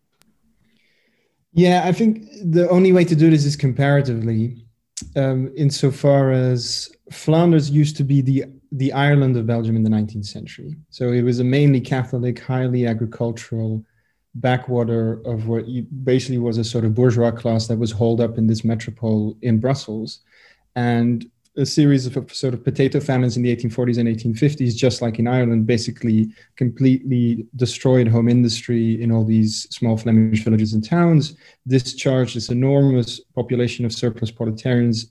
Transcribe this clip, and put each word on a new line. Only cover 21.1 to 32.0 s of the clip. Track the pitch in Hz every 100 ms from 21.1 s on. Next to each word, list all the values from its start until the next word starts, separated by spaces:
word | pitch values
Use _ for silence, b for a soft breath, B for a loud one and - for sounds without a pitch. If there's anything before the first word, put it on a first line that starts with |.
| 117 - _ _ -
a | 139
series | - 143 139 123
of, | 135
of | - -
sort | 135
of | 120 -
potato | - 135 143
famines | 147 131 123 117
in |
the | 123
eighteen | 120 117
forties | 113 123 117
and | 117
eighteen | 113 117
fifties, | 110 147 147 123 113
just | 127 -
like | 120 107
in | 117
Ireland, | 127 120 113 110
basically | 117 117 - 120 110 110 B B -
completely | 127 123 131 131 - 123 120 117 117 123
destroyed | 123 - 131 127 117
home | 113 117
industry | 123 120 110 - 117 113 113
in | 117
all | 113
these | 110 110 107 - -
small | - 117 110
Flemish | 117 110 110 110
villages | 117 110 107
and | 107
towns, | 107 170 170 160 - B B B 131
discharged | 131 123 -